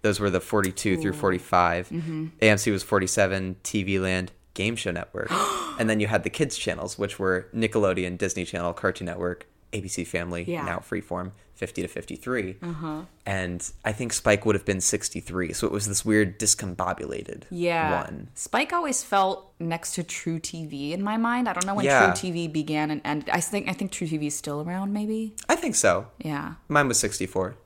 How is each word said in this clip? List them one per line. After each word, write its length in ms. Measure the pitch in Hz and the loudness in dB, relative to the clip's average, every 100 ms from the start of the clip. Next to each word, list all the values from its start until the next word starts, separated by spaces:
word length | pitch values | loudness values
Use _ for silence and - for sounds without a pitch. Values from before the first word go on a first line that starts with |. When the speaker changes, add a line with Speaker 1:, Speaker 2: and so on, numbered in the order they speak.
Speaker 1:
Those 160 | 110 98 | 2 2
were 120 | 101 | 2
the 80 | 92 | 2
forty-two 560 | - 107 95 95 104 90 | 2 2 2 0 0 2
through 140 | 101 | 2
Speaker 2:
Ooh. 20 | |
Speaker 1:
forty-five. 720 | 90 98 90 - 90 87 85 87 | 0 0 0 2 4 4 2 -2
Speaker 2:
Mm-hmm. 380 | 165 160 156 160 - | -6 -4 -6 -6 4
Speaker 1:
A 80 | 110 | 6
M 80 | 104 | 6
C 140 | 117 | 4
was 100 | 98 | 0
forty-seven, 760 | - 101 92 - 95 95 95 92 | 2 2 2 2 2 2 -2 -6
T 220 | - 107 | -4 -2
V 160 | 95 95 | 0 0
Land, 320 | 92 92 92 - _ - | 2 0 -2 -10 _ -2
Game 200 | 98 117 | -2 0
Show 160 | 101 | -2
Network. 400 | 85 - - - | -4 -6 -6 -2
Speaker 2:
<gasps> 360 | - - - - - | 0 0 0 -6 0
Speaker 1:
And 100 | 110 | 2
then 100 | 110 | 4
you 60 | 101 | 4
had 180 | 107 | 2
the 60 | - | 0
kids' 280 | - 147 - | 0 -2 0
channels, 420 | - 80 85 - | -4 -4 -6 -4
which 180 | 101 - | -4 0
were 300 | 95 90 - 113 | 0 0 -2 -2
Nickelodeon, 600 | 110 110 101 92 90 90 | 0 4 2 2 -2 -2
Disney 280 | 98 90 87 | -2 -2 -4
Channel, 280 | 87 87 | -2 -4
Cartoon 320 | 87 101 92 90 | 0 -2 -2 -6
Network, 420 | 90 90 90 - _ _ | -4 -4 -4 -12 _ _
A 60 | 107 | -8
B 60 | 95 | -6
C 160 | - | -6
Family, 400 | 85 87 87 87 87 | -4 -4 -4 -4 -4
Speaker 2:
Yeah. 160 | 170 | -6
Speaker 1:
now 140 | 143 85 | -4 -6
Freeform, 540 | - 95 90 90 92 101 - - | -4 -6 -4 -6 -6 -12 -20 -10
fifty 260 | - - | -8 -6
to 60 | 87 | -6
fifty-three. 720 | - - - - 127 92 - | -6 -10 -10 -4 -4 -4 -6
Speaker 2:
Uh-huh. 400 | 170 165 160 156 180 _ - | -10 -8 -8 -8 -12 _ -6
Speaker 1:
And 420 | 98 90 87 - - | -4 -2 -4 -8 -6
I 80 | 110 | -4
think 220 | 107 120 | -2 -4
Spike 320 | - - 104 110 | 0 4 4 4
would 80 | |
have 120 | 98 - | 2 2
been 160 | 95 | 0
sixty-three. 720 | - 104 - 98 - 90 87 | 2 0 -2 -6 -6 -4 -4
So 120 | - 113 | -2 -2
it 80 | |
was 140 | 104 104 | 0 -2
this 160 | 98 113 | -2 4
weird 320 | 107 104 92 110 - 98 87 | 4 4 2 2 2 0 -2
discombobulated 680 | 90 92 - - - - - | -2 -2 -6 -8 -8 -12 -10
Speaker 2:
Yeah. 540 | 175 175 165 160 143 | -2 0 2 2 0
Speaker 1:
one. 260 | - - - - | -2 -8 -12 -10
Speaker 2:
Spike 380 | - 226 302 | -2 0 2
always 280 | 349 320 254 | 0 0 -2
felt 500 | - 196 190 190 - _ | 2 4 4 2 -8 _
next 360 | 165 165 - - | -4 -2 -4 -6
to 80 | |
True 360 | 170 - - 165 | -6 -6 -4 -4
T 260 | - 170 156 | -4 -10 -10
V 260 | 147 143 | -6 -4
in 80 | 175 | -2
my 140 | 202 220 | -2 0
mind. 300 | 233 240 240 | 2 2 0
I 40 | |
don't 120 | 185 196 | 0 0
know 100 | 202 | 2
when 100 | 139 | 4
Speaker 1:
Yeah. 200 | 135 98 | 8 8
Speaker 2:
True 80 | 90 | 6
T 160 | 185 | -2
V 160 | 170 165 | -2 -2
began 440 | 156 151 151 151 | -2 -2 0 0
and 100 | 151 | -2
ended. 260 | - 151 135 | -2 -4 -2
I 100 | 170 | -2
think, 280 | 160 202 - | 0 -4 -4
I 40 | |
think 180 | 180 190 | -4 -4
True 160 | - 165 | -4 -4
T 100 | 156 | -2
V 100 | 151 | -4
is 80 | 147 | -4
still 260 | - 147 | -6 -4
around, 320 | 160 180 202 | -4 -4 -2
maybe? 400 | 208 214 220 220 214 - | -2 -2 -2 -4 -8 0
Speaker 1:
I 60 | 320 | 2
think 200 | 330 - | 2 2
so. 320 | 104 92 - - | 4 4 0 -10
Speaker 2:
Yeah. 360 | 156 147 156 160 - | -6 -4 -6 -10 2
Speaker 1:
Mine 200 | 147 139 | 4 4
was 120 | 113 | 2
sixty-four. 560 | 107 - 95 95 92 - | 0 -2 -4 -2 -2 -4